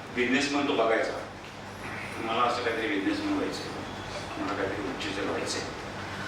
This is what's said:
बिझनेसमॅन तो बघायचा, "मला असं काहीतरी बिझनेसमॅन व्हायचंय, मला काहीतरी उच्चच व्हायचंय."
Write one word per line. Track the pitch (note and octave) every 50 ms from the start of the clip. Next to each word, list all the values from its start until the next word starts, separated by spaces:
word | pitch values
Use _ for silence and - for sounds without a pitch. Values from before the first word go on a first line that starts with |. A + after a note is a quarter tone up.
| - - -
बिझनेसमॅन | B2 B2 B2 C3 B2+ - - C#3+ C#3+ C#3 -
तो | -
बघायचा, | - A2 A2 A2+ - - - - - - - - - - - - - - - - - - - - - - - - -
"मला | A#2+ A2+ A2+ A#2
असं | - - - B2 B2
काहीतरी | A#2 A2 A2 A2 G#2
बिझनेसमॅन | G2+ G2 G2 G#2 - - G2+ G2+ G2
व्हायचंय, | F#2+ F#2 F#2 F#2 - - - - - - - - - - - - - - - - -
मला | G2+ - -
काहीतरी | - F#2+ F#2+ G2+ G2+ G2 F#2
उच्चच | E2+ - - G2+ F#2+ -
व्हायचंय." | - - - - - - - - - - - - - - - - - - - - -